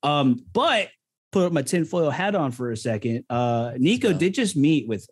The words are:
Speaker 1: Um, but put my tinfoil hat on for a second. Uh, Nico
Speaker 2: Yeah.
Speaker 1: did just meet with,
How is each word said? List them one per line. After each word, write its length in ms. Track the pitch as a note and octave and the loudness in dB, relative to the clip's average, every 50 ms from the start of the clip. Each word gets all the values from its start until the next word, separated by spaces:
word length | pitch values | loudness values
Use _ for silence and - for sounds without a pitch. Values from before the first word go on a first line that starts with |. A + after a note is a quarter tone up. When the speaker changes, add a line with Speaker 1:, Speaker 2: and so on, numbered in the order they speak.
| - | -2
Speaker 1:
Um, 400 | C#3+ D3 D3 C3+ C3 A#2+ A#2+ - - - | 0 0 2 2 2 2 0 -4 -4 -2
but 360 | A3+ C#4+ E4 C4 G#3+ F#3 - - _ _ _ _ _ _ _ | 0 2 2 2 0 -2 -4 -10 _ _ _ _ _ _ _
put 200 | - G3 F3+ F3 | 0 0 2 2
my 100 | E3+ F3+ | 2 0
tinfoil 480 | D#3+ - F#3 F3 D#3+ - - F3 D#3+ D3 | 0 0 0 0 0 0 0 0 0 0
hat 240 | B2+ D3+ F#3 G#3 G#3 | 0 0 -2 0 0
on 160 | F#3 D3 C3 | 0 -2 -2
for 200 | A#2 A#2+ B2 A#2+ | -4 -4 -6 -6
a 60 | A2+ | -6
second. 460 | G#2+ - A#2+ A2+ G#2+ - A#2+ A2+ G2+ - - | -4 -4 -4 -4 -2 -2 -2 -4 -4 -4 -4
Uh, 440 | A#2+ A#2+ B2 A#2+ A#2+ A#2 A#2 A#2+ A#2+ | -2 0 0 0 0 0 -2 -4 -2
Nico 320 | B2+ C3 E3 A#3 B3 - G#3+ | 0 2 2 2 2 2 0
Speaker 2:
Yeah. 60 | E3+ | 0
Speaker 1:
did 160 | C#3+ E3+ F#3+ F#3+ | 2 0 0 0
just 220 | C#4 A#3+ F#3+ - | 0 -2 0 0
meet 320 | D3 C3+ D3+ D#3+ C#3+ G#2+ | 2 2 4 2 2 0
with, 200 | A2+ A2 G2 - - | -2 -4 -6 -6 -12